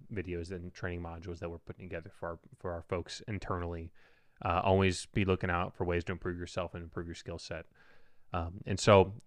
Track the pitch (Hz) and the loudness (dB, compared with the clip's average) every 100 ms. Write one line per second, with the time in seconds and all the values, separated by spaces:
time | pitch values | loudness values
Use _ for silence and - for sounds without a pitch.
0 | - 101 90 87 85 92 90 - 92 87 | -10 -8 -6 -6 -6 -8 -10 -8 -6 -6
1 | 85 85 87 85 85 85 - - 92 85 | -8 -10 -10 -8 -8 -10 -14 -14 -12 -12
2 | 80 - 85 85 - - 90 85 - 90 | -12 -10 -8 -8 -14 -12 -8 -8 -4 -4
3 | - - - 98 - 92 87 85 85 - | -4 -10 -8 -6 -4 -4 -4 -6 -10 -16
4 | - - _ - - 87 92 95 95 87 | -20 -20 _ -6 0 2 4 6 6 2
5 | - - 95 92 92 87 98 - 87 87 | -2 0 4 2 2 0 -2 -2 0 0
6 | 85 90 92 87 87 - 87 87 85 90 | 0 -4 -4 -6 -6 -6 -6 -8 -10 -8
7 | 85 82 - 85 - 82 - - - - | -8 -10 -10 -10 -10 -10 -12 -20 -20 -20
8 | - - - 90 82 95 - 98 - 98 | -20 -20 -6 -4 -4 -6 -4 4 10 10
9 | 92 107 | 10 2